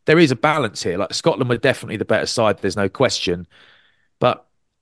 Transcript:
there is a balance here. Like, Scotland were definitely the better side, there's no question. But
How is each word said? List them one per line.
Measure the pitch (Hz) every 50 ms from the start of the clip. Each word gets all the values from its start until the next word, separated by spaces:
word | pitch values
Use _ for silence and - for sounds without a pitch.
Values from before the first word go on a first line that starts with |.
| _
there | - 156 165
is | 175 139
a | 127
balance | 117 - 151 151 156 135 107 90 - -
here. | 101 85 92
Like, | 98 - -
Scotland | - - 165 - 98 131 120
were | 123 113
definitely | - 117 104 - - - 101 101
the | 104
better | - 110 98 71
side, | - - - 113 107 101 -
there's | - 98 87
no | 107 101 95
question. | - - 135 117 - - - 95 87 87 87 - _ _ _ _ _ _ _ _ _ _ _ _ _ -
But | - 127 113 - _ _ _ _ _ _ _ _